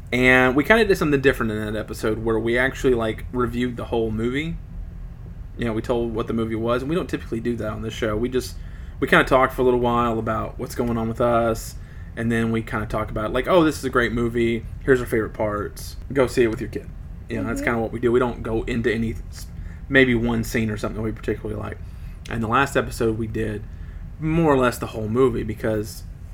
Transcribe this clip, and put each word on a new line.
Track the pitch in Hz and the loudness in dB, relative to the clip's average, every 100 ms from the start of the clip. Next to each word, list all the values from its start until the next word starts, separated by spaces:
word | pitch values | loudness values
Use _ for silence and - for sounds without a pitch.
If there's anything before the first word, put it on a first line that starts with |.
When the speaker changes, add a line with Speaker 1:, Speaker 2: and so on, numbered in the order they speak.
| - | -2
Speaker 1:
and | 123 127 127 131 131 | 4 6 8 6 6
we | |
kinda | 139 226 214 | 6 6 6
did | 170 | 4
something | 160 139 | 4 4
different | 135 - 113 | 4 4 2
in | 107 107 | -2 -2
that | 107 | -4
episode | 104 110 113 110 | -4 -2 0 0
where | 113 110 | 0 2
we | 113 120 | 2 2
actually, | 131 - 135 | 2 2 2
like, | 117 110 110 - | 4 2 -2 -4
reviewed | 123 120 120 123 120 | -2 0 0 -2 -4
the | 107 | -4
whole | 117 113 | -2 0
movie. | 110 120 135 165 165 - - - - - - - - - - | 0 -2 -2 -4 -6 -10 -12 -10 -12 -12 -14 -14 -12 -12 -6
You | 117 | -2
know, | |
we | 110 | -2
told | 117 120 117 113 | 0 0 0 -2
what | 113 | -2
the | |
movie | 113 113 110 | 0 0 0
was, | 117 123 | 0 0
and | 131 | 0
we | 175 | -2
don't | - | -2
typically | 151 - 117 | -6 -4 -4
do | 117 113 | -2 -4
that | 107 | -4
on | 110 | -6
this | 110 | -6
show. | 110 113 107 | -4 -2 0
We | 120 | 0
just, | 127 - - - - - - | -2 -4 -8 -12 -12 -12 -6
we | 139 | 2
kinda | 175 139 | 4 6
talk | 170 131 | 4 4
for | - | 4
a | 127 | 2
little | 123 | 4
while | 120 117 120 113 | 4 2 2 0
about | 110 110 104 - | -2 -2 -4 -8
what's | 131 - | -6 -2
going | 120 117 | -2 0
on | 113 | -2
with | 117 | 0
us, | 120 117 117 110 - - - - - - | 2 4 2 0 -4 -12 -14 -14 -10 -4
and | 117 | 0
then | 117 113 | 2 2
we | 113 | 0
kinda | 110 113 107 | -2 -4 -2
talk | 110 107 | -4 -2
about, | 113 107 | -4 -2
like, | 127 131 | 0 4
"Oh, | 180 | 6
this | 156 - | 6 2
is | 131 | 0
a | |
great | 123 117 | 2 2
movie. | 117 117 120 117 117 - - | 2 0 2 2 0 -4 -2
Here's | - 127 | 4 4
our | 120 | 2
favorite | 117 98 | -2 -2
parts." | - 107 104 95 - - - - | -2 -2 -2 -4 -8 -12 -10 -4
Go | 135 120 | 0 2
see | 135 | 4
it | 117 | 2
with | 113 | 0
your | 104 | -6
kid. | - - - - - - | -8 -10 -14 -14 -12 -8
You | 113 | -4
know, | 107 | -4
that's | 117 | -2
Speaker 2:
Mm-hmm. | 131 | -2
Speaker 1:
kinda | 117 | 0
what | 107 | -2
we | 117 | 0
do. | 123 | 2
We | 120 | 4
don't | 123 113 | 2 -2
go | 117 110 | -4 -4
into | - 120 117 | -2 -2 0
any, | 113 113 - - | 0 -2 -4 -10
s-, | - - - - - - | -12 -12 -10 -12 -10 2
maybe | 139 131 117 | 6 6 4
one | 117 113 | 2 0
scene | 110 120 110 | 0 -2 -2
or | 104 | -2
something | 110 98 | -4 -4
that | |
we | 110 | -4
particularly | 110 - 107 107 107 | -4 -4 -4 -4 -6
like. | 107 - - - - - - | -8 -10 -12 -12 -12 -12 -8
And | 113 | -4
the | 110 | 0
last | 123 135 135 | 2 2 2
episode | 117 - 117 110 | 0 0 0 0
we | 110 | -2
did | 110 107 104 - - - - - - | -4 -4 -4 -8 -12 -12 -12 -12 -6
more | 156 165 160 | 0 4 4
or | 135 | 6
less | 123 117 | 4 2
the | 113 | -4
whole | 113 107 | -4 0
movie | 117 131 113 | 4 4 2
because | 107 107 113 107 107 - - - - | -4 -2 -2 0 -2 -8 -12 -12 -14